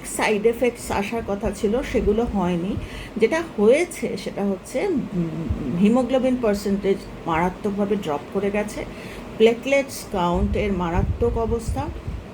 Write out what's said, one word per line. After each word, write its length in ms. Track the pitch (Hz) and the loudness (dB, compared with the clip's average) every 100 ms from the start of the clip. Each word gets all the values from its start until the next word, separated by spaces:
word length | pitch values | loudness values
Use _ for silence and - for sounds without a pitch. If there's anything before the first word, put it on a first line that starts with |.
| - - | -4 -2
সাইড 280 | 220 208 226 | 2 4 2
এফেক্টস 460 | 226 247 - - | 4 0 0 -2
আসার 300 | 214 202 233 226 | -2 -2 -4 -4
কথা 240 | 202 208 | -2 -2
ছিল, 300 | 202 202 240 294 | -2 0 0 0
সেগুলো 340 | 226 196 214 240 | 2 2 2 2
হয়নি। 500 | 208 180 175 185 302 - - - - | 0 0 0 0 -4 -6 -10 -10 0
যেটা 260 | 220 320 330 - | 2 2 -2 4
হয়েছে 600 | 208 285 349 - 233 - | 6 6 4 -2 -6 -4
সেটা 200 | - - | -6 -4
হচ্ছে, 440 | 202 190 - 262 392 | -2 -2 -4 -2 0
উম, 880 | 285 - 180 165 156 160 - 139 175 | 0 -2 -2 -2 -4 -4 -2 -2 4
হিমোগ্লোবিন 560 | 208 247 247 262 254 247 | 4 4 2 2 2 2
পার্সেন্টেজ 560 | 220 202 208 196 196 196 - - 175 | 2 2 0 0 2 0 -2 -8 -2
মারাত্মকভাবে 680 | 160 180 180 208 202 202 202 | 0 0 0 -4 0 0 0
ড্রপ 240 | 160 143 - | 0 -4 -4
করে 180 | 196 202 | -2 -2
গেছে, 340 | 208 208 302 - - - - - - | -2 -4 -6 -10 -10 -12 -12 -12 4
প্লেটলেটস 680 | 226 233 269 277 269 - - | 4 4 2 2 2 -8 -6
কাউন্টের 640 | 196 175 180 202 - 208 | 0 2 2 2 0 0
মারাত্মক 640 | 180 175 180 - - 233 226 | 0 0 0 0 0 0 0
অবস্থা, 500 | 220 233 226 - 311 - - - - | 0 -2 -2 -4 -4 -8 -8 -10 -12